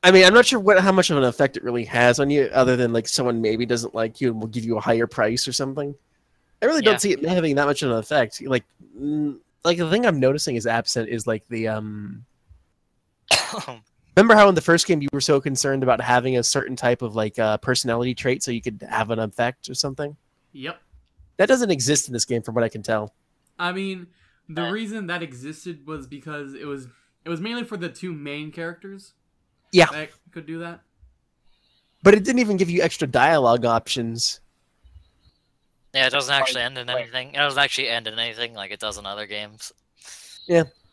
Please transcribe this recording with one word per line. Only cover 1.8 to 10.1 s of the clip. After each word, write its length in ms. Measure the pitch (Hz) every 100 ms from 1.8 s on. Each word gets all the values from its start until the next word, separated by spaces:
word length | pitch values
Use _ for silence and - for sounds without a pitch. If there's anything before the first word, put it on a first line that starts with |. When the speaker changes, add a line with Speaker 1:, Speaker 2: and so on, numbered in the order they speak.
| 107
Speaker 1:
has 340 | 120 123 120
on 100 | 139
you, 200 | 143 131
other 220 | 131 127 123
than, 160 | 123
like, 140 | 117 113
someone 340 | - 123 117
maybe 240 | 110 113 120
doesn't 300 | 120 117 110
like 240 | 113 113
you 100 | 131
and 80 | 113
will 80 | 110
give 160 | 113 113
you 120 | 113
a 40 |
higher 260 | 104 113 117
price 400 | - 110 120 -
or 60 |
something. 420 | 123 135 135 143 143 _ _ _ _ _ _
I 40 | 220
really 160 | 311
Speaker 2:
Yeah. 80 | 214
Speaker 1:
don't 80 | 214
see 120 | 202
it 100 | 170 151
having 300 | 180 165 139
that 100 | 143
much 140 | 143
of 80 | 139
an 60 | 113
effect. 440 | 107 151 113 - 135
Like, 200 | 127 - _ - 104
mm, 400 | 143 151 147 127 _ _
like, 140 | 165 175
the 120 | 165
thing 160 | 196
I'm 140 | 240